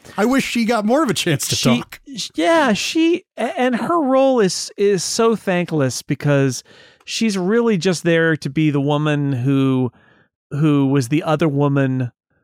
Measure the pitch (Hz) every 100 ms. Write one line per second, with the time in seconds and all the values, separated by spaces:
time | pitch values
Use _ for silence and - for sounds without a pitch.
0 | - - 220 269 - 233 226 240 208 269
1 | 294 175 180 139 - - - - - -
2 | - 247 - - 339 330 269 202 - 330
3 | 330 349 - - 233 320 254 233 240 339
4 | 269 262 269 254 190 - - - 202 190
5 | - - 226 214 - 175 170 156 131 -
6 | - 147 147 143 139 123 - - - _
7 | - - 226 196 180 233 233 202 185 165
8 | 170 165 165 156 147 143 156 143 139 147
9 | 151 147 143 131 127 135 135 131 123 -
10 | _ _ _ _ - 143 151 143 135 143
11 | 120 151 160 151 165 139 143 139 135 131
12 | 123 - _ _